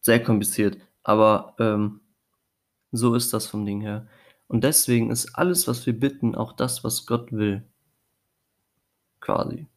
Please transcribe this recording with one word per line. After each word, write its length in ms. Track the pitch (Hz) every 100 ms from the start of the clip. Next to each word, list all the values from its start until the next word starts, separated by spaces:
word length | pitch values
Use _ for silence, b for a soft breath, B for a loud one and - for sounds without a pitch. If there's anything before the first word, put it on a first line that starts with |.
Sehr 220 | - 113
kompliziert, 560 | 117 110 101 - 104 - b _
aber, 520 | - 107 110 107 - -
ähm, 420 | 113 107 104 104 _ _ _ _ _ _ _ _ _
so 220 | 117 120
ist 180 | 120 120
das 140 | 110 -
vom 180 | 107
Ding 160 | 104 101
her. 260 | 107 104 107 b b b b
Und 160 | 117
deswegen 460 | 123 156 - 120 113
ist 240 | 117 -
alles, 320 | - 180 180 -
was 200 | 120 -
wir 120 | 113
bitten, 360 | 135 139 117
auch 180 | - 113
das, 320 | - 131 -
was 220 | 113 - -
Gott 260 | 117 117
will. 340 | 110 104 98 - _ _ _ _ _ _ _ _ _ _ _ _ _ _ _
Quasi. 460 | - - - - 151